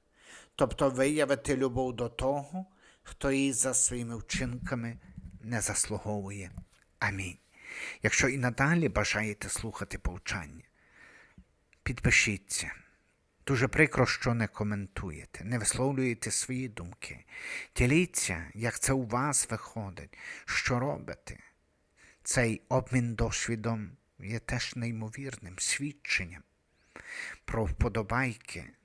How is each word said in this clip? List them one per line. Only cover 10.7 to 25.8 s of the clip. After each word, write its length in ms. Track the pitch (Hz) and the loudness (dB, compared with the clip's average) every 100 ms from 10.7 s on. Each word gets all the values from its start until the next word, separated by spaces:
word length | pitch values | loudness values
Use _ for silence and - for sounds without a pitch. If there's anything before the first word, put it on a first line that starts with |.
| _ _ - - - - - - _ _ _ | _ _ -20 -20 -20 -20 -20 -20 _ _ _
підпишіться. 880 | - 123 - - - 101 - - - - - _ _ _ _ _ - | -6 2 6 6 6 0 -2 -4 -4 -8 -16 _ _ _ _ _ 0
Дуже 220 | 131 131 | 2 2
прикро, 380 | - 156 - 123 | 4 4 6 2
що 280 | - 127 | 4 2
не 140 | 117 107 | 2 0
коментуєте, 960 | - 104 104 95 - 92 78 - - | 0 -2 -2 -4 -6 -8 -8 -12 -10
не 140 | 98 123 | -4 -2
висловлюєте 720 | 101 - 135 135 127 117 110 | 0 0 0 0 0 -2 -2
свої 380 | - - 131 131 | -2 -2 -4 -6
думки. 560 | 104 87 92 - 62 - - - - - - | -8 -12 -12 -14 -14 -16 -14 -10 -10 -6 4
Діліться, 760 | 123 156 180 - - 87 80 | 6 6 4 0 -2 -2 -4
як 240 | 104 117 - | -4 -4 0
це 140 | - | 2
у 140 | 135 120 | 2 2
вас 440 | 120 147 135 - | 0 2 2 0
виходить, 680 | 110 - - 101 87 71 - - - | -2 -6 -8 -8 -10 -14 -14 -14 -12
що 340 | - - - 123 | -4 -2 2 2
робите. 600 | 139 147 - - - - - _ _ _ _ _ - _ - | 0 -2 -6 -12 -12 -16 -18 _ _ _ _ _ -20 _ -2
Цей 340 | - 117 110 - | 2 2 2 0
обмін 460 | 131 123 131 120 | 0 2 2 2
досвідом 840 | 113 113 - - 117 110 113 98 - _ - | 0 0 0 -2 0 0 -2 -4 -12 _ -12
є 200 | 90 113 | -6 -6
теж 380 | - 123 - 123 | -2 -2 -2 -4
неймовірним 840 | 117 113 110 110 139 - - 95 | -4 -4 -6 -8 -10 -10 -12 -4
свідченням. 840 | - - | -2 0